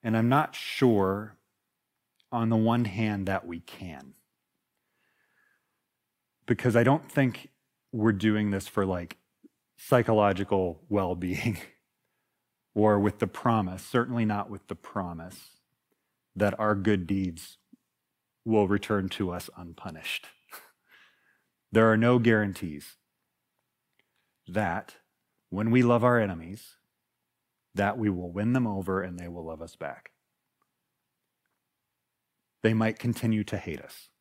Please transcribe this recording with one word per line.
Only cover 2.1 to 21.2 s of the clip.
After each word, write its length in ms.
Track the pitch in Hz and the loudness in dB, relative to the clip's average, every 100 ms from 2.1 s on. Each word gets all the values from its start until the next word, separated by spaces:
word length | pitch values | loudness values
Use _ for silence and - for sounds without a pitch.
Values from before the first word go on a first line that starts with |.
| _ _ | _ _
on 160 | 120 113 | -4 0
the 80 | 113 | 2
one 300 | 110 117 113 | 2 2 0
hand 420 | 95 110 104 95 | -2 -2 -2 -2
that 180 | 95 85 | -4 -6
we 140 | 85 | -14
can, 540 | - - 92 71 65 - _ _ _ _ _ _ _ _ _ _ _ _ _ _ _ _ _ _ _ _ _ _ - | -14 -16 -16 -16 -20 -20 _ _ _ _ _ _ _ _ _ _ _ _ _ _ _ _ _ _ _ _ _ _ -2
because 280 | 120 127 | 0 2
I 80 | 113 | 4
don't 280 | 120 147 - | 4 2 0
think 400 | - 135 107 - _ _ _ _ | 0 0 -2 -16 _ _ _ _
we're 200 | 117 110 | 0 2
doing 380 | 101 110 107 104 | 4 2 2 0
this 160 | 98 - | -2 -4
for, 200 | - 95 | -2 -2
like, 320 | 92 87 - _ _ - _ _ _ | -2 -6 -16 _ _ -20 _ _ _
psychological 1040 | - 127 117 110 104 95 98 98 92 82 _ | 0 2 4 4 4 2 0 0 0 -6 _
well-being 720 | 101 92 87 90 87 117 95 | -2 -2 -4 -4 -4 -4 -6
<laughs> 1120 | - _ _ _ _ _ _ _ _ _ _ | -10 _ _ _ _ _ _ _ _ _ _
or 240 | - 107 104 | 2 4 6
with 200 | 101 - | 2 0
the 80 | 101 | -6
promise, 580 | - 123 113 95 92 | -2 0 0 0 -8
certainly 400 | - 123 117 120 | -4 -2 -2 -2
not 260 | 110 104 - | -2 -2 -6
with 160 | 101 _ | -12 _
the 60 | |
promise, 840 | 92 - - 87 85 87 - - _ _ _ _ _ _ _ _ | -14 -10 -8 -8 -10 -14 -18 -20 _ _ _ _ _ _ _ _
that 240 | - 101 - | 0 0 0
our 160 | 107 | 0
good 320 | 104 98 101 87 | 0 2 0 0
deeds 520 | 98 95 82 - - _ _ _ _ _ _ _ _ | -2 -2 -6 -16 -20 _ _ _ _ _ _ _ _
will 220 | - 110 98 | 0 2 4
return 420 | 101 - 104 95 | 0 0 -2 -2
to 220 | - 95 | -4 -6
us 180 | 87 - - | -6 -12 -16
unpunished. 680 | 87 85 98 80 73 - - | -18 -14 -16 -14 -10 -10 -12
<laughs> 60 | _ _ - - _ _ _ _ _ | _ _ -20 -20 _ _ _ _ _